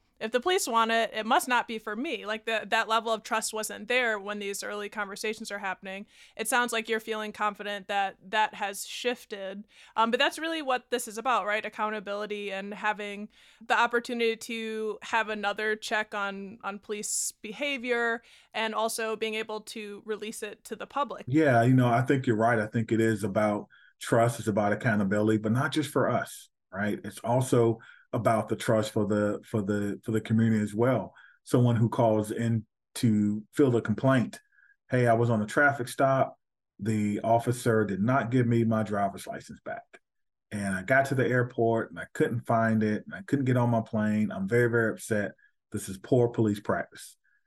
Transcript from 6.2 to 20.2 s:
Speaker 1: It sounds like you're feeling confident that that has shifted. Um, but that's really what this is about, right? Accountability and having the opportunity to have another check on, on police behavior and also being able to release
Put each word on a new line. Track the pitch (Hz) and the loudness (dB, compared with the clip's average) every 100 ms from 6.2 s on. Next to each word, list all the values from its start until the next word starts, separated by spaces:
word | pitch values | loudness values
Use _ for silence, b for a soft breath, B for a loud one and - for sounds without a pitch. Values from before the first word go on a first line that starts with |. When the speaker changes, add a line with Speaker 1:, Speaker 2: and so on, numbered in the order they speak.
| b - | b -8
Speaker 1:
It | 226 | -2
sounds | 254 240 | 0 2
like | 226 220 | -2 -2
you're | 220 | -4
feeling | 226 214 214 | -4 -6 -8
confident | - 214 202 202 202 190 | -2 -2 -2 -6 -8 -4
that | 202 196 - 190 | -2 -2 -6 -4
that | 214 214 | 0 0
has | - 202 202 - | -2 -6 -6 -10
shifted. | - 247 247 - 202 190 196 - B B - | -4 -4 -4 -8 -12 -10 -12 -14 B B 0
Um, | 226 | 2
but | 240 | 4
that's | 285 - | 2 0
really | 320 320 | -4 -4
what | 269 254 - | -2 -4 -2
this | 240 233 | -6 -6
is | 208 | -6
about, | 254 226 196 | 0 0 0
right? | 214 208 | -4 -4
Accountability | 220 214 214 196 202 208 208 202 | -4 -4 -4 -6 -8 -6 -6 -6
and | 190 202 | -8 -8
having | 196 214 208 208 202 214 b b b 226 | -4 -2 -2 -6 -10 -12 b b b 0
the | 220 | 2
opportunity | 233 233 240 240 226 226 | 4 0 -2 0 0 0
to | - 226 220 220 214 202 | -6 -8 -6 -6 -6 -8
have | - 233 214 | -2 0 0
another | 214 202 202 214 214 | -2 -4 -2 -2 -4
check | - 214 214 | -2 -4 -2
on, | 214 196 196 196 - | -4 -6 -6 -12 -10
on | 196 202 | -10 -10
police | - 208 208 - - - | -8 -8 -6 -4 -6 -8
behavior | 214 208 285 277 240 240 233 233 b b b | -12 -6 -4 -4 -2 0 0 -4 b b b
and | 220 220 214 | -6 -4 -2
also | 220 220 220 220 | -2 -2 -4 -4
being | 220 | -4
able | 214 220 214 | -4 -6 -8
to | 220 233 208 202 214 | -10 -12 -12 -12 -8
release | 214 | -8